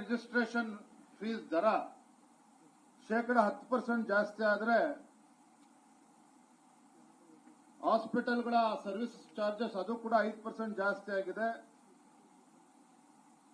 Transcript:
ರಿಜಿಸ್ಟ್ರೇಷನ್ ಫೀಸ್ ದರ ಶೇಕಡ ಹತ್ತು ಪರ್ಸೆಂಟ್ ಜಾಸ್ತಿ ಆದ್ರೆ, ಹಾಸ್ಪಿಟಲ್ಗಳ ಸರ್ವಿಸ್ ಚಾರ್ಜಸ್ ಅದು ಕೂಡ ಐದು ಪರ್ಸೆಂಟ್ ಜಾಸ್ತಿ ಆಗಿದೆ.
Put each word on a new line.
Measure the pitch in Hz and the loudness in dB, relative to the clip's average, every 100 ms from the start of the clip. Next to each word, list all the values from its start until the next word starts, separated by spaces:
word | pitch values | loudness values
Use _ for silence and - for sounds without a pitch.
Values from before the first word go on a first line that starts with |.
ರಿಜಿಸ್ಟ್ರೇಷನ್ | 202 240 - 240 226 240 226 208 - - - - | 0 -4 0 0 0 -2 -4 -8 -14 -20 -20 -10
ಫೀಸ್ | 220 220 - | -6 -6 -2
ದರ | 160 214 190 - - - - - - - - - _ - - - | 2 4 2 -2 -12 -20 -20 -20 -20 -20 -20 -20 _ -20 -20 -2
ಶೇಕಡ | 226 240 247 208 | 0 4 4 4
ಹತ್ತು | - - | 0 -2
ಪರ್ಸೆಂಟ್ | 247 233 233 202 | -2 0 -2 2
ಜಾಸ್ತಿ | 202 208 - 214 | 2 0 0 0
ಆದ್ರೆ, | 208 220 226 294 285 - - - - - - - - - - - - - - - - - - - - - - - - - - - - | 2 4 4 2 -2 -12 -20 -20 -20 -20 -20 -20 -20 -20 -20 -20 -20 -20 -20 -20 -20 -20 -20 -20 -20 -20 -20 -20 -20 -20 -20 -20 -4
ಹಾಸ್ಪಿಟಲ್ಗಳ | 175 226 226 240 240 240 233 233 220 196 | 2 2 2 -2 0 0 2 2 2 0
ಸರ್ವಿಸ್ | 202 196 233 - - - | -6 -6 -6 -8 -14 -4
ಚಾರ್ಜಸ್ | 208 208 226 190 | -2 -2 -4 -4
ಅದು | 190 233 | -4 -6
ಕೂಡ | 226 226 214 | 0 2 2
ಐದು | - 220 | -2 -10
ಪರ್ಸೆಂಟ್ | 220 220 196 | -6 -6 -2
ಜಾಸ್ತಿ | 196 196 - 196 | -2 -2 -4 -4
ಆಗಿದೆ. | 185 208 226 233 - - - - - - - - - - - - - - - - - - _ | -4 -2 -4 -4 -12 -20 -20 -20 -20 -20 -20 -20 -20 -20 -20 -20 -20 -20 -20 -20 -20 -20 _